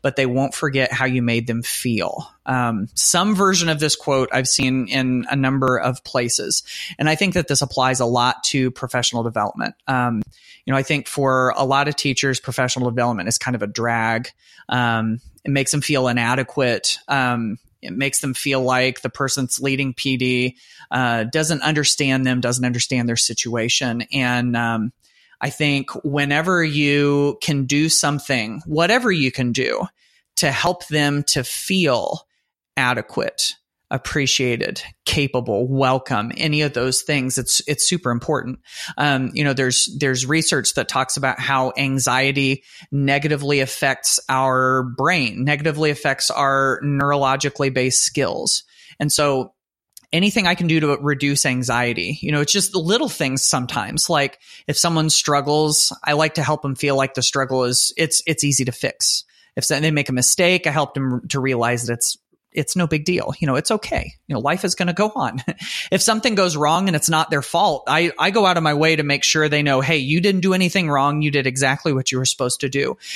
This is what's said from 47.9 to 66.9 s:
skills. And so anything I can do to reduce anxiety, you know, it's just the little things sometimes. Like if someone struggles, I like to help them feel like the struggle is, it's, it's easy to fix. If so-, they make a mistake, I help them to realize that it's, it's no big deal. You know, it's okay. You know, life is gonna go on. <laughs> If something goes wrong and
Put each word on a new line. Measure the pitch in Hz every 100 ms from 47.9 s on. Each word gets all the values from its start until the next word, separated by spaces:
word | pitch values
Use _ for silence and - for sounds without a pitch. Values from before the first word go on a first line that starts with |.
| -
skills. | - - 135 - - - - - - -
And | 147
so | - 147 135 123 _ _ _ _ - _
anything | 160 202 226 180
I | 175
can | 170
do | 160
to | 151 139
reduce | 143 139 143 143 139
anxiety, | 127 120 120 120 113 87 151
you | -
know, | 147
it's | 143
just | 202 185
the | 190
little | 160 226 294
things | - 139 135
sometimes. | - 143 123 - 98 - -
Like | 156 139 - - - -
if | -
someone | 175 160 156
struggles, | - - 143 139 151 156 147 - - -
I |
like | 147 156 156
to |
help | 143 151
them | 139 131
feel | 147 135
like | 135 -
the |
struggle | 123 139 131 131 123
is, | 123 - -
it's, | 160 - -
it's | 156
easy | 147 139 123
to |
fix. | - - - - - - _ _ -
If | -
so-, | 143
they | 156
make | 151 139
a |
mistake, | 127 123 - 175 180 170
I |
help | 143 143
them | 143 131 123 -
to | 139
realize | 135 123 117 123 120
that |
it's, | 117 - - _ _ _
it's | - 147 180
no | 165
big | 156
deal. | 151 180 - -
You | 147
know, | 131
it's | -
okay. | 214 - - - - -
You | 135
know, |
life | 131 175
is | 185 -
gonna | 175
go | 170 214 214
on. | 127 135 -
<laughs> | - - - -
If | 190
something | - 220 247 202
goes | 180 151
wrong | 147 165
and | 196